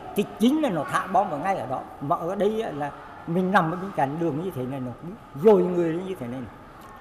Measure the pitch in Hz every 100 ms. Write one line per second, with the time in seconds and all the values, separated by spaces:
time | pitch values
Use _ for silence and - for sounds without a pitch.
0 | - - 208 - 226 311 294 165 - -
1 | 185 185 202 147 180 180 120 131 - -
2 | 143 170 170 202 202 220 220 147 143 -
3 | - - - 170 185 196 160 175 196 202
4 | 139 156 165 143 185 131 127 139 127 117
5 | 160 208 - 139 196 202 180 180 165 160
6 | 190 190 120 127 117 - - - - -